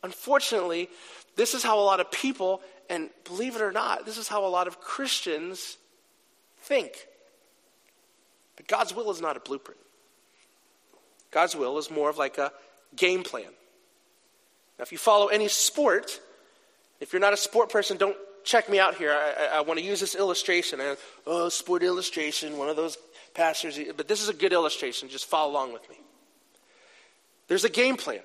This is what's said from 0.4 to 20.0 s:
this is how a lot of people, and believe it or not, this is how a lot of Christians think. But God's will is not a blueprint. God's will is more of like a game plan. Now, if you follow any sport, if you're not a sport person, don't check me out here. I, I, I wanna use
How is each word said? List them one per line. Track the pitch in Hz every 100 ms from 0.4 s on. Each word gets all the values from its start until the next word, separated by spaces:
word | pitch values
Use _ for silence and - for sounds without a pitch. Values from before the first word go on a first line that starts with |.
| 277 220 180 170 180 - - - - -
this | 233
is | 254
how | 240 214
a | 202
lot | 190
of | 180
people, | - 269 262 185 190 - - -
and | 175 160 -
believe | - 180 247 226
it |
or | 214
not, | 190 - - -
this | 220
is | 214
how | 208 190
a |
lot | 180 180
of | -
Christians | - - 269 - - 151 170 185 - - _ _ _ _ _ _ _ _
think. | - 285 170 - - _ _ _ _ _ _ _ _ _ _ _ _ _ _ -
But | -
God's | 214 226
will | 185 214
is | 175
not | 165 143
a |
blueprint. | - 139 - - _ _ _ _ _ _ _ _ _ _ _ _ _ _ _
God's | 156 175 160
will | 127 143
is | 147
more | 156 147
of | 151
like | 135 -
a | 143 - - _ _ 131
game | 180 185
plan. | 180 123 90 - _ _ _ _ _ _ _ _ _ _ _ _
Now, |
if | -
you | 165
follow | - 208 202
any | 208 208
sport, | - - - 285 190 - - - - _ _ _ _ _ _
if | 143
you're | 185
not | 202
a | 202
sport | - 220 220
person, | 214 196 185
don't | 196 196 - -
check | - 240 214
me | 196
out | 190 185
here. | 156
I, | 147 151 - 151
I, | 156
I |
wanna | 151 165
use | 180 202